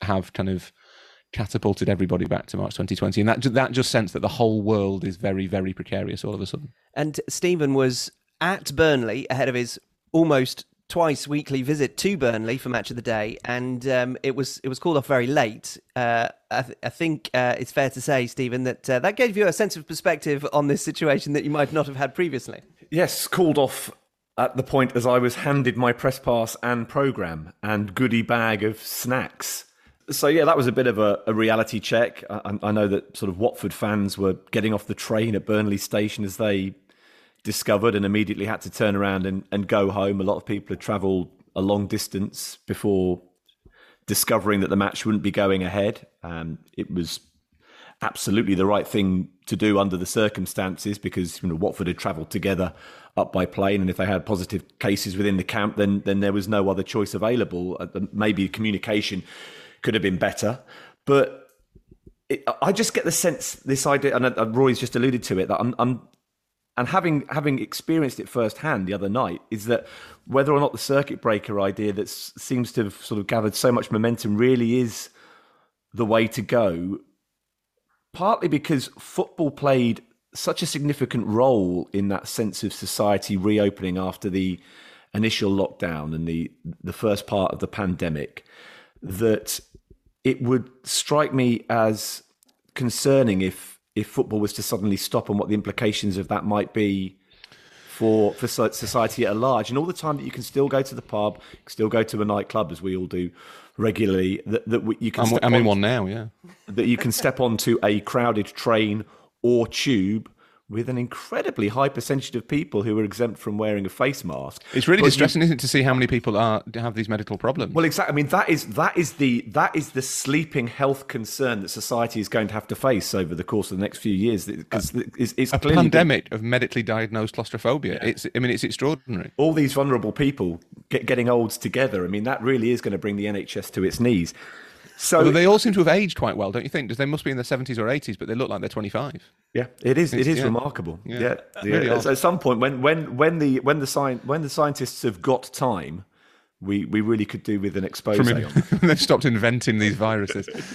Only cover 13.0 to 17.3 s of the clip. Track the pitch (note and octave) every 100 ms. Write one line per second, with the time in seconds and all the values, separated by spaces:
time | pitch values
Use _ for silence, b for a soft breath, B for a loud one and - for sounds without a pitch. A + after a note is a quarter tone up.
13 | A2+ A2+ G#2+ - - B2 B2+ B2 C3 B2+
14 | B2 B2+ C3+ C3 C3 - C3 C3 F3 D3+
15 | B2+ C3+ A#2+ D3+ A#2 A2 - - _ -
16 | A#2+ A#2 A#2 - - A#2 B2 - A#2+ -
17 | E3 D3+ -